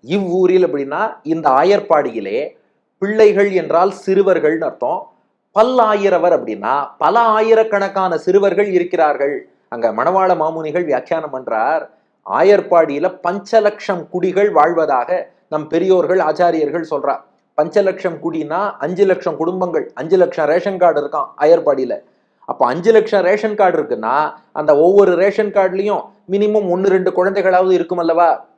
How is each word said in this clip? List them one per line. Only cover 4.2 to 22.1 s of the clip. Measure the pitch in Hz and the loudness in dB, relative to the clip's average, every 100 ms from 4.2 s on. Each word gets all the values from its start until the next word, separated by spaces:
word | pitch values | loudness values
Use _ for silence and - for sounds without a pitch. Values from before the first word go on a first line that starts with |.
| 196 175 151 160 | 2 2 0 -2
அர்த்தம். | 151 - 123 151 - _ _ _ _ 196 | -4 -6 -6 -6 -10 _ _ _ _ 0
பல்லாயிரவர் | 240 254 214 208 196 180 175 151 | 2 4 2 2 2 2 2 0
அப்படின்னா | - 101 113 143 135 - | -2 -6 -4 -4 -4 -2
பல | 156 220 | 0 2
ஆயிரக்கணக்கான | 233 214 226 220 220 202 196 196 185 160 | 2 2 4 2 2 -2 -2 -2 -2 -2
சிறுவர்கள் | - 190 196 175 214 | 0 2 2 0 0
இருக்கிறார்கள். | 185 175 170 151 135 143 139 - _ _ | -2 -2 0 0 0 -2 -4 -12 _ _
அங்க | 120 113 | -4 -4
மணவாள | 107 143 190 185 | 0 0 2 0
மாமுனிகள் | 175 156 160 156 170 | 0 -2 -4 -6 -4
வியாக்கியானம் | 170 127 - 165 151 | -2 -4 -2 -6 -6
பண்றார், | 131 120 110 120 160 143 _ _ _ 92 | -10 -6 -2 -2 -2 -6 _ _ _ -6
ஆயர்பாடியில | 107 185 202 - 170 160 143 180 - | 0 4 4 4 2 2 -2 -4 -4
பஞ்ச | 170 196 - 226 | -6 -6 0 0
லட்சம் | 208 - - 180 151 | 0 -4 -8 -8 -6
குடிகள் | 180 180 185 208 | -4 -2 0 2
வாழ்வதாக | 165 156 165 151 127 - 180 - _ _ | 2 2 2 0 -2 -2 -4 -6 _ _
நம் | 156 143 | -8 -2
பெரியோர்கள், | 165 185 185 165 185 | -2 2 2 2 0
ஆச்சாரியர்கள் | 156 151 175 165 147 156 160 | 0 0 0 2 -2 -4 -6
சொல்றா. | 147 143 127 _ _ _ | -4 -4 -6 _ _ _
பஞ்ச | - 160 202 | -4 0 0
லட்சம் | 190 185 180 156 | 0 -2 -6 -6
குடினா | 165 160 147 170 202 - | -6 -6 -6 -4 -6 -6
அஞ்சு | 151 180 | -8 0
லட்சம் | 196 175 175 151 | 2 2 -4 -4
குடும்பங்கள், | 160 185 180 160 - | -4 -4 -4 -4 -6
அஞ்சு | - 156 185 | -10 -2 2
லட்சம் | 175 - 147 | 2 0 0
ரேஷன் | 170 196 190 | 0 -2 0
கார்டு | 175 147 | 0 0
இருக்கான் | 147 151 135 - | -4 -6 -8 -2
ஆயர்பாடியில. | 151 170 147 135 123 151 _ | 2 4 2 -2 -4 -6 _